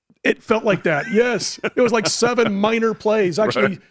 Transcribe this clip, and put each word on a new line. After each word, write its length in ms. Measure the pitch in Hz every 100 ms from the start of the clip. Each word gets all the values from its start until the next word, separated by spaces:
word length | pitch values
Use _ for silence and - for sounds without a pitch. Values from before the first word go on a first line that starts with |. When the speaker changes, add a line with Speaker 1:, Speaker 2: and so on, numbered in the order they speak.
| _ _
Speaker 1:
It 200 | 254 220
felt 200 | - 220
like 200 | 226 190
that, 280 | 180 147 151
yes. 480 | 202 247 214 - -
It 180 | 202 -
was 100 | 240
like 140 | 226 -
seven 460 | - 233 247 226 196
<laughs> 60 |
minor 320 | 214 226 226
plays, 460 | 214 214 220 190 156
actually 260 | 214 - 202
Speaker 2:
Right. 140 | 180 _